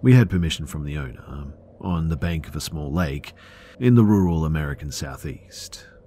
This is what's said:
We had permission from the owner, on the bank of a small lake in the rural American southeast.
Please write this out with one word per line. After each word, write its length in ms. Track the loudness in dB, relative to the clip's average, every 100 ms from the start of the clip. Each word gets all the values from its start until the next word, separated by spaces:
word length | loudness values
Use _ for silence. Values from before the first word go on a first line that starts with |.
We 120 | 8
had 180 | 6 6
permission 340 | 2 -2 -4 -8
from 200 | -8 -8
the 120 | -6
owner, 560 | -8 -12 -14 -12 -12 -16 -20 -12
on 280 | -6 -2 -2
the 80 | -2
bank 300 | -2 -4 -6
of 80 | -10
a 60 |
small 300 | -8 -8 -4
lake 420 | -2 -2 -4 -12 -20 -20 -20 -20 -2
in 140 | 4
the 100 | 6
rural 400 | 6 6 4 2
American 480 | 0 0 -2 -6 -10
southeast. 960 | -10 -12 -10 -12 -12 -16 -18 -18 -18 -20 -20